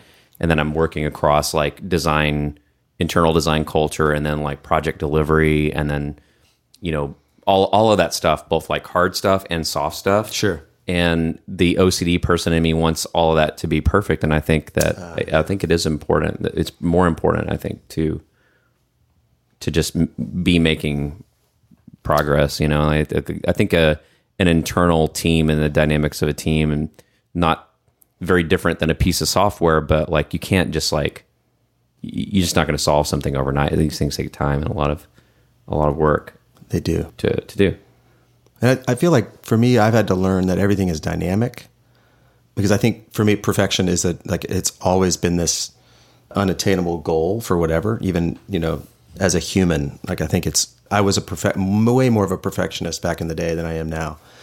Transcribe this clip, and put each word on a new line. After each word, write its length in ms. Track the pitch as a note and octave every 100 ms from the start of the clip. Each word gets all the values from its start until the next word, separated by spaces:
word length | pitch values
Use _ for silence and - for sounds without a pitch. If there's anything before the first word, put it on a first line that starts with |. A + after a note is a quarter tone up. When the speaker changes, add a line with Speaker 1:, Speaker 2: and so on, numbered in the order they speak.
| - _ _ -
Speaker 1:
And 100 | E2+
then 80 | D#2
I'm 140 | D2+
working 320 | D2+ E2 D#2 D2+
across, 480 | - D2+ D2 D2+
like, 340 | D#2+ D2 - F#2+
design, 720 | E2+ D#2 D2+ D2+ D2 D2 - _ _ _ -
internal 360 | E2+ F2+ E2
design 320 | D#2+ D#2 D#2 D2+
culture, 460 | D#2+ D#2 - D#2
and 140 | D2 D2+
then, 160 | D2
like, 220 | D2+ C#2+
project 340 | - E2 D#2 -
delivery, 720 | D2+ D#2 D2 D#2 D#2 D2+ D2+
and 160 | - D2
then, 280 | D2 D2 D2 _ _ _ _ _ _
you 120 | E2+
know, 240 | D2+ C#2+ - _ _ -
all, 200 | F#2+ F#2+
all 260 | G2+ A2+
of 60 | G#2
that 160 | E2 -
stuff, 340 | E2+ D2+ -
both, 180 | E2 -
like, 200 | D2+ -
hard 280 | F2+ F#2 F2+
stuff 300 | G2+ F#2+ -
and 160 | E2+ D#2+
soft 280 | C#2+ D2 -
stuff. 380 | G2 G2+ A2
Speaker 2:
Sure. 300 | - G#2 D#2+ - _ -
Speaker 1:
And 500 | F2 F2 E2 E2 - -
the 300 | F#2 F2 F2
O 140 | F#2
C 120 | -
D 140 | F2 F2
person 360 | - E2+ -
in 100 | E2
me 100 | E2
wants 320 | D#2+ E2 E2 -
all 160 | E2+ E2
of 60 | D#2+
that 180 | D2+ -
to 80 | E2
be 140 | D#2
perfect. 420 | - G2 - D#2+
And 100 | D#2
I 60 | D#2
think 340 | - D#2 -
that, 240 | - D#2 -
Speaker 2:
Uh, 180 | F2 E2 -
Speaker 1:
I, 60 | D#2+
I 40 |
think 200 | D#2 G2
it 80 | E2
is 140 | E2+ D#2+
important. 560 | D2 - D#2+ D#2+ -
That 140 | - -
it's 160 | E2 -
more 240 | F2 F2 F2
important, 440 | D#2 E2 D#2+ D#2
I 40 | D2+
think, 320 | E2+ - -
to, 300 | - D#2 E2 - _ _ _ _ _ _ _ _ _ _ _ _ _
to 120 | -
just 240 | D#2 - -
m-, 140 | D#2+ - - F2+
be 140 | F2+ F2
making 640 | E2 D#2+ D2+ D2 C#2+ F#2+ - _ _ _ _ _ _ -
progress. 560 | - D2+ D2 C#2+ C#2+ -
You 80 | D2+
know, 140 | D2+
I, 180 | D2+ D2+
I, 40 |
th-, 380 | D2 D#2 - D#2 -
I 40 |
think 220 | F2 G#2
a, 260 | E2+ D#2 D2+ _ _ _ -
an 80 | F2+
internal 600 | E2 D#2 - F2 E2 D#2
team 420 | - E2+ E2 D#2
and 100 | D2+
the 80 | D2+
dynamics 520 | D2+ D2+ D2+ D2+ -
of 60 | D2+
a 40 |
team, 380 | D2 E2 D#2 D2+
and 180 | D2 D2+ - _ _ _ F2
not 340 | E2 D#2+ - _ _ _ _ -
very 240 | F2 F2+
different 360 | D#2+ F2+ E2+ E2
than 100 | D#2+
a 60 | D#2+
piece 260 | F#2 E2+
of 60 | D#2
software, 540 | F#2 G2+ - E2+ D#2
but, 280 | D2 D#2 D#2
like, 240 | D#2 D2
you 60 | E2
can't 320 | - F#2+ -
just, 200 | D#2+ -
like, 340 | D2+ C#2+ - - _ _ _ _ _ _ _
y-, 60 | -
you're 320 | - - G2
just 120 | F2 F2+
not 100 | D#2
gonna 120 | D2
solve 280 | - D2 D2
something 300 | D2+ C#2+ C2+
overnight. 340 | C2+ C#2 D2
These 280 | - D#2 -
things 180 | D2 -
take 160 | C#2+
time 280 | - D2 C#2+
and 80 | D#2
a 40 |
lot 160 | F2 C#2+
of, 180 | D2 - _ _ _ _ _ -
a 80 | D#2
lot 140 | D2+
of 60 | D2+
work 380 | D#2 D2+ - - _ _ -
Speaker 2:
They 100 | -
do. 340 | - E2 E2 -
Speaker 1:
to, 220 | - -
to 160 | - -
do. 200 | G2 - _ _ _ _ _ _ _ _
Speaker 2:
And 160 | A#2+ C3 -
I, 40 |
I 40 | A#2
feel 140 | F3
like 340 | D3 - -
for 140 | - A2
me, 220 | B2 A#2+
I've 160 | G#2+ A2+
had 120 | G#2
to 40 | F#2
learn 300 | F#2+ F#2+ F#2
that 140 | F2+
everything 300 | G2 G2 F#2
is 100 | D#2
dynamic, 640 | E2+ E2 F2 G2 B2 - - _ _ _ _ _ _ _ _
because 180 | - G2+
I 60 | G2+
think 340 | A#2 - -
for 140 | - G#2
me, 100 | G2+
perfection 540 | - G2+ F#2+ - F#2
is 160 | F2 F#2
a, 140 | E2+ F2+
like, 180 | F2 -
it's 320 | F#2 - -
always 360 | F#2 F#2 F#2 E2
been 200 | F2 F2
this 340 | E2+ - - _ _ _ _ _ - F#2+
unattainable 640 | G2 E2 G#2+ F#2+ F2 E2+
goal 420 | D#2+ D#2+ E2 A2+
for 160 | - F2
whatever, 400 | D#2+ E2 F#2+ A#2
even, 360 | F#2+ F2 E2+ - -
you 120 | F#2
know, 240 | E2 D2+ - _ _ -
as 140 | F#2+
a 60 | E2+
human. 580 | - G2 F2+ D#2 C#2 - -
Like, 140 | F2+
I 60 | D#2+
think 180 | F2+ D#2+
it's, 300 | - - _ -
I 100 | G#2
was 160 | G2 G2
a 40 |
perfect, 360 | - F2+ G#2 -
m-, 280 | F#2+ G#2 A2+
way 240 | B2+ C3
more 120 | A2
of 80 | F#2+
a 60 | F#2
perfectionist 640 | G2 - F2 - F2 -
back 180 | F2 E2
in 100 | E2
the 60 | D#2+
day 200 | E2 E2
than 100 | E2
I 80 | D#2+
am 120 | D#2+
now. 300 | D#2+ D#2+ D#2 - -